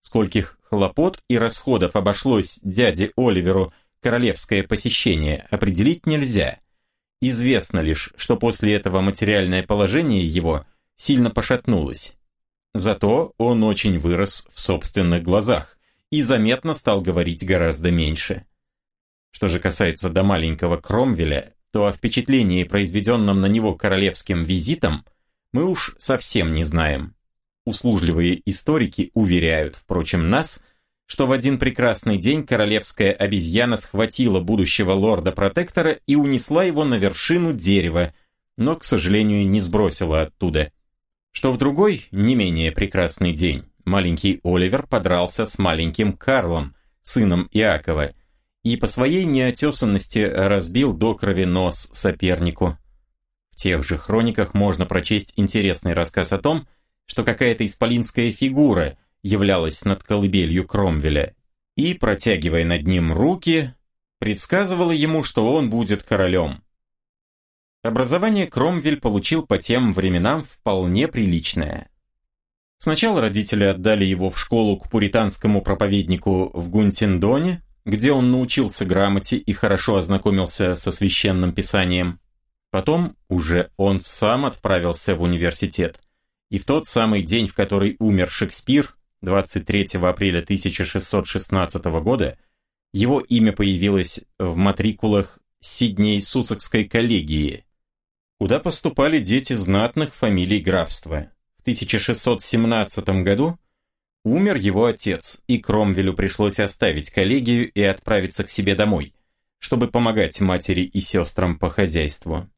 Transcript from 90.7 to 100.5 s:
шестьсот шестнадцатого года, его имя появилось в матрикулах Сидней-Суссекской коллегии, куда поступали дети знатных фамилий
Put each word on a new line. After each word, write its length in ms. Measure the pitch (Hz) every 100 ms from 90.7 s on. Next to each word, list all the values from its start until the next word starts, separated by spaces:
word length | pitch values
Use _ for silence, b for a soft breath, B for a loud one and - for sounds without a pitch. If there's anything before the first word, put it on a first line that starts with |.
| -
шестьсот 420 | 87 98 - 101 -
шестнадцатого 720 | 95 - 95 87 87 85 82
года, 380 | 82 127 80 - _ _ _ _ _
его 260 | 98 120 139
имя 320 | - 120 110
появилось 720 | 101 101 92 98 98 92 - - _
в 160 | 92
матрикулах 840 | 85 98 98 110 101 110 104 98 - _ _
Сидней-Суссекской 1300 | - - 120 98 104 101 - 131 - 107 - 113
коллегии, 800 | 101 117 117 104 76 76 73 - _ _ _ _ _ _ _ _
куда 220 | - 131
поступали 600 | 175 - 156 - 143 156
дети 340 | 95 127 135
знатных 600 | 120 90 98 117 156 147
фамилий 460 | - 113 95 90